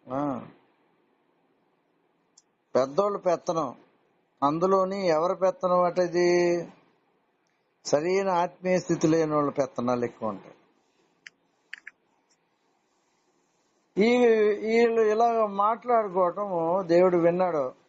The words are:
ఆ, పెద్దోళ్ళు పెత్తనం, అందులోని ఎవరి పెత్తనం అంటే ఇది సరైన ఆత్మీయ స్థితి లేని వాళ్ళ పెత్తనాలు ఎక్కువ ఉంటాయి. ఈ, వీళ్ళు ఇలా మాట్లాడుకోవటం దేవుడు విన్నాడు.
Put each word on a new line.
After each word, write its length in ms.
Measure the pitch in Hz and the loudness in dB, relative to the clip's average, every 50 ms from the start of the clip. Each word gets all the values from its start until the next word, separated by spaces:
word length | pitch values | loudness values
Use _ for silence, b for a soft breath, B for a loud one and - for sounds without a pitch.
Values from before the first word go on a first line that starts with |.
| _ - 127 | _ -8 -6
ఆ, 280 | 139 147 147 131 113 - - - _ _ _ _ _ _ _ _ _ _ _ _ _ _ _ _ _ _ _ _ _ _ _ _ _ _ _ _ _ _ _ _ _ _ _ _ - _ _ _ _ _ _ _ | -6 -4 -4 -6 -8 -10 -16 -20 _ _ _ _ _ _ _ _ _ _ _ _ _ _ _ _ _ _ _ _ _ _ _ _ _ _ _ _ _ _ _ _ _ _ _ _ -20 _ _ _ _ _ _ _
పెద్దోళ్ళు 440 | 123 131 135 143 165 202 208 202 190 | -2 -2 0 -2 -2 -2 -2 -2 -2
పెత్తనం, 560 | - 180 170 156 _ - 170 165 147 127 - _ _ _ _ _ _ _ _ _ _ _ _ _ 139 | -2 -2 -2 -2 _ -6 -4 -4 -6 -6 -10 _ _ _ _ _ _ _ _ _ _ _ _ _ -2
అందులోని 640 | 143 151 165 180 190 196 190 190 185 196 202 190 | -2 0 0 0 2 2 2 0 -2 -4 -4 0
ఎవరి 280 | 180 156 156 165 185 190 | 0 0 2 0 -2 -2
పెత్తనం 480 | 170 185 185 185 - - 180 180 180 180 | 0 -2 -2 -2 -2 -2 0 2 2 2
అంటే 200 | 175 170 180 180 | 0 0 -2 -2
ఇది 640 | 170 160 175 175 175 175 175 175 175 175 175 165 170 - _ _ _ _ _ _ _ _ _ _ _ _ _ _ _ _ _ _ _ _ _ _ | 0 0 0 2 2 2 2 2 2 0 -2 -4 -10 -16 _ _ _ _ _ _ _ _ _ _ _ _ _ _ _ _ _ _ _ _ _ _
సరైన 440 | - - 143 156 180 185 196 196 196 | -2 -2 -2 0 -2 -2 -2 -2 -2
ఆత్మీయ 500 | 185 170 175 180 - _ 180 185 185 180 | -2 -2 -2 -4 -6 _ -4 -2 -2 -2
స్థితి 280 | - - 170 160 - | 0 -2 -2 0 0
లేని 260 | 160 160 165 160 151 151 | 0 2 2 0 0 0
వాళ్ళ 160 | 151 147 143 | -2 -2 -2
పెత్తనాలు 560 | 135 147 135 - - - 120 123 123 120 120 | -2 -4 -4 -4 -4 -6 -4 -4 -2 -2 -4
ఎక్కువ 240 | 117 - - 113 107 | -8 -8 -8 -8 -8
ఉంటాయి. 260 | 98 92 - - - _ _ _ _ _ _ _ _ _ _ _ _ _ _ - _ _ _ _ _ _ _ _ - - _ - _ _ _ _ _ _ _ _ _ _ _ _ _ _ _ _ _ _ _ _ _ _ _ _ _ _ _ _ _ _ _ _ _ _ _ _ _ _ _ _ _ 185 202 | -8 -10 -16 -20 -20 _ _ _ _ _ _ _ _ _ _ _ _ _ _ -20 _ _ _ _ _ _ _ _ -20 -20 _ -20 _ _ _ _ _ _ _ _ _ _ _ _ _ _ _ _ _ _ _ _ _ _ _ _ _ _ _ _ _ _ _ _ _ _ _ _ _ _ _ _ _ 2 2
ఈ, 100 | 233 240 247 247 233 226 220 214 214 208 202 202 | 2 4 4 4 4 4 4 2 0 0 -2 -2
వీళ్ళు 340 | 220 226 233 233 233 226 226 | 0 2 4 4 4 4 2
ఇలా 440 | 220 214 214 220 233 233 233 226 220 | 2 2 2 2 2 0 2 0 -2
మాట్లాడుకోవటం 960 | 208 196 196 202 214 233 220 - 247 240 226 214 202 175 190 180 175 165 185 208 202 185 170 165 165 175 196 190 | -2 0 0 0 0 0 -2 -2 0 0 0 0 0 0 0 0 0 0 -4 -6 -4 -4 -2 -2 0 0 -2 0
దేవుడు 300 | 165 170 175 180 185 175 | 2 4 4 4 4 4
విన్నాడు. 540 | 175 165 170 175 180 185 180 160 151 135 127 - _ _ | 4 2 2 2 2 0 0 0 -2 -4 -4 -8 _ _